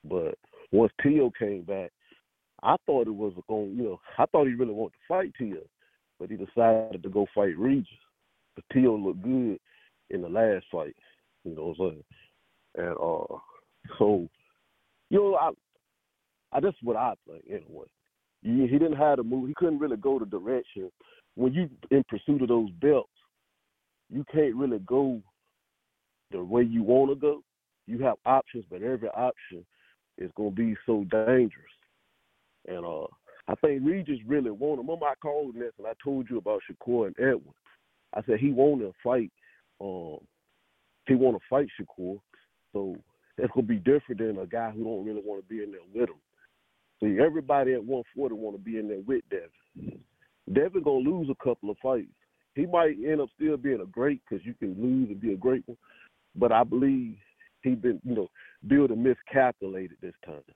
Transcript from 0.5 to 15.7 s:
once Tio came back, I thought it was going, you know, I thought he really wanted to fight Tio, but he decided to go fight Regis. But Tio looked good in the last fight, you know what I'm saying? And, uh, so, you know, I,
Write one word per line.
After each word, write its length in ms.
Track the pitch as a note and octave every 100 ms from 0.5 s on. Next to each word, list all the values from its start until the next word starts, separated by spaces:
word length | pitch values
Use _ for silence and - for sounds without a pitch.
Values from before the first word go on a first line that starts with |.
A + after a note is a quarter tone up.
| - -
once 220 | G2 A2+ -
Tio 280 | C#3+ D3+ B2+
came 320 | - G#2+ G2+
back, 300 | E2+ G2 F2+ _ _ _ _ _ _ _
I 140 | - E3 -
thought 220 | C#3 A2+
it 60 |
was 200 | G#2 G#2 F2+ -
going, 280 | G#2+ G#2 A2+
you 60 |
know, 180 | A#2 F2+ - -
I 80 | C#3
thought 200 | F3 C#3
he 80 |
really 180 | A#2+ B2
wanted 200 | G#2 G#2+
to 140 | _ _
fight 240 | F3+ F#3+ -
Tio, 260 | A2+ F2 - _ _ _ _ _
but 100 | F2+
he 60 | G#2+
decided 680 | F#2+ - A2+ A2+ A2 F#2
to 60 | G2
go 180 | G2 G2+
fight 240 | - G2+ D#2+
Regis. 300 | A#2+ C#3 - - _ _ _ _ _
But 100 | - -
Tio 240 | C3+ B2+ G#2+
looked 260 | F#2+ F2
good 360 | G#2 C3 A#2+ F#2+ _ _ _ _ _
in 120 | F#2
the 60 | F2
last 380 | F#2+ A2+ F#2+ -
fight, 240 | E2+ D2+ - _ _ _ _
you 120 | - D#2+
know 180 | D#2+ D#2
what 100 | F#2
I'm 60 |
saying? 120 | D#2 - - _ _ _ _ _ -
And, 200 | F2 E2
uh, 420 | E2 E2 - - - - _ _ - -
so, 300 | G#2 G2+ E2+ _ _ _ _ _ _ _ _
you 100 | G3
know, 160 | G3+
I, 160 | F3+ D#3 - _